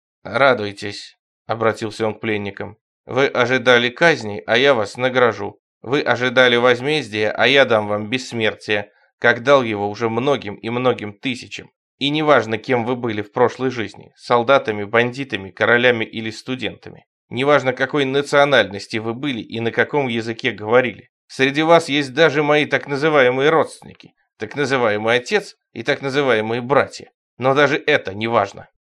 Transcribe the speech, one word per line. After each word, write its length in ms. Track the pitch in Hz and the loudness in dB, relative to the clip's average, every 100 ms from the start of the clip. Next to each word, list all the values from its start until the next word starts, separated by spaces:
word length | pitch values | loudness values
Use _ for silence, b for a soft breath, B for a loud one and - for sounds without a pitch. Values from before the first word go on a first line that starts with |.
| _ _ | _ _
«Радуйтесь», 920 | 92 113 135 113 104 101 104 - - _ _ _ - | -8 2 2 2 -2 -8 -12 -12 -18 _ _ _ -10
обратился 600 | 113 110 107 110 104 110 | -2 -2 -2 -6 -4 -6
он 80 | |
к 60 | 107 | -4
пленникам. 580 | 113 104 101 - 101 107 _ _ | -6 -4 -6 -12 -16 -16 _ _
«Вы 220 | - 123 139 | -4 0 2
ожидали 640 | - 120 131 117 120 120 | 2 2 2 4 4 4
казни, 520 | 120 170 135 107 101 - | 2 2 2 -4 -8 -2
а 100 | 117 | 2
я 160 | 139 | 4
вас 240 | 120 98 - | 2 -2 -4
награжу. 640 | 127 127 120 101 101 - _ _ | -2 2 2 0 -10 -12 _ _
Вы 180 | 107 143 | -4 -2
ожидали 560 | - 120 127 123 127 120 | 0 0 0 4 4 4
возмездия, 760 | 127 117 135 156 113 107 107 | 4 2 0 -4 -4 -4 -2
а 160 | - 120 | 0 4
я 200 | 139 120 | 4 4
дам 200 | 110 104 | 2 0
вам 220 | 104 107 | -4 -4
бессмертие, 800 | 127 - 117 110 - - 104 104 b b _ | -6 -6 -2 -2 -2 -4 -4 -4 b b _
как 240 | 117 117 | 0 2
дал 200 | 120 139 | 4 4
его 260 | 117 104 104 | 2 -2 -4
уже 200 | 104 113 | -4 -4
многим 480 | 117 139 131 101 101 | -2 -2 -2 -4 -10
и 120 | 110 | -8
многим 440 | 120 127 117 104 | -2 -2 -2 -8
тысячам. 580 | 101 139 120 98 - - _ _ _ | -10 -8 -8 -12 -18 -18 _ _ _
И 120 | 139 | -4
неважно, 480 | 151 151 135 110 110 | 0 4 4 2 -6
кем 260 | - 120 | -2 -2
вы 100 | 113 | -2
были 280 | 123 120 104 | -4 -4 -6
в 100 | 98 | -6
прошлой 380 | 123 117 - 131 | 0 0 0 -4
жизни, 420 | 123 98 - - _ | -4 -8 -12 -20 _
солдатами, 680 | - 120 117 135 123 104 | 0 0 4 2 2 -6
бандитами, 680 | 101 117 123 127 135 98 95 | -2 0 0 -4 -8 -8 -10
королями 540 | - 110 120 123 113 | -2 2 4 4 2
или 260 | 110 113 110 | -4 -8 -10
студентами. 760 | 107 - 123 101 87 95 87 _ _ _ | -10 -10 -8 -8 -10 -18 -20 _ _ _
Неважно, 420 | 113 139 143 131 | -2 2 4 2
какой 320 | 127 131 151 | -2 -2 0
национальности 920 | 131 139 135 143 143 127 95 98 - 110 | 0 -2 2 4 6 4 2 -4 -8 -6
вы 160 | 113 | -6
были 260 | 117 143 117 | -6 -6 -8
и 200 | - 113 | -8 -6
на 120 | 117 | -2
каком 360 | 113 113 147 131 | 0 0 -2 -2
языке 440 | 117 113 113 127 | -4 -6 -6 -6
говорили. 560 | 101 107 120 123 92 - _ _ | -6 2 2 2 -6 -20 _ _
Среди 360 | - 135 139 | -2 0 0
вас 260 | 160 170 165 | 4 4 4
есть 240 | 147 135 | -4 -4
даже 300 | 127 160 143 | 2 2 2
мои 240 | 147 151 127 | 2 0 2
так 200 | 131 139 | -2 -4
называемые 640 | 139 160 151 123 131 143 | -2 2 4 4 4 2
родственники, 600 | 160 - - - - - _ _ _ | 2 0 -6 -20 -20 -20 _ _ _
так 160 | 107 | -12
называемый 640 | 139 143 135 117 104 110 120 | -6 -2 0 0 0 0 0
отец 400 | - 208 - - _ | 0 -2 -4 -14 _
и 100 | - | -8
так 200 | - 139 | -4 -4
называемые 580 | 135 135 139 110 110 120 | -2 -2 2 0 0 -6
братья. 500 | 123 139 98 - - _ _ - | 0 0 0 -6 -20 _ _ -4
Но 160 | 127 | 0
даже 220 | 135 139 156 | 2 2 0
это 380 | - 147 - | 0 -2 -2
не 140 | 101 113 | -6 -2
важно. 400 | 117 101 - - _ _ | 0 0 -6 -20 _ _